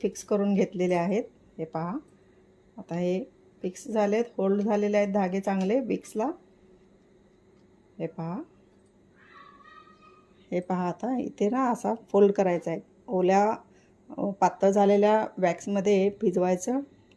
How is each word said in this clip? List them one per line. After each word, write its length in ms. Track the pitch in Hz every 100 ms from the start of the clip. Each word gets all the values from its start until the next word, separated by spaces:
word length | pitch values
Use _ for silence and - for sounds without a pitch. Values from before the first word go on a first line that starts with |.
फिक्स 220 | 196 -
करून 300 | - 208 202
घेतलेले 400 | 196 196 175 180
आहेत. 300 | 175 190 208 233 _ - -
हे 60 |
पहा, 340 | 160 160 170 262 - _ _ _ _ _ _ -
आता 180 | -
हे 300 | 170 180 180 254 _ _ _
फिक्स 260 | 185 185 -
झालेत, 360 | 220 202 214 233 -
होल्ड 260 | 196 202
झालेले 340 | 202 208 208 208
आहेत 120 | 202
धागे 320 | 202 185 190
चांगले 400 | 196 190 190 254
विक्सला. 500 | 226 185 - 214 254 - - _ _ _ _ _ _ _ _ _ _ _ _ _ _ -
हे 80 | 165
पहा, 340 | - 165 196 339 _ _ _ _ _ _ _ - - 1077 1077 1077 1077 622 - 1077 - _ _ _
हे 80 | 180
पहा, 280 | 180 180 180
आता 300 | 175 233 254
इथे 320 | - - 208
ना 200 | 247 254
असा 240 | 226 202
फोल्ड 380 | 226 - 202 202
करायचा 380 | 202 190 175 170
आहे. 100 | 165 - _ -
ओल्या, 460 | 190 180 196 208 226 - _ _ _ - -
अ, 120 | 202
पातळ 400 | 196 180 - 196
झालेल्या 560 | 202 196 202 208 214 214 -
वॅक्समध्ये 720 | 180 170 - 202 196 202 196 202
भिजवायचं 600 | 214 180 180 185 240 262 277 - _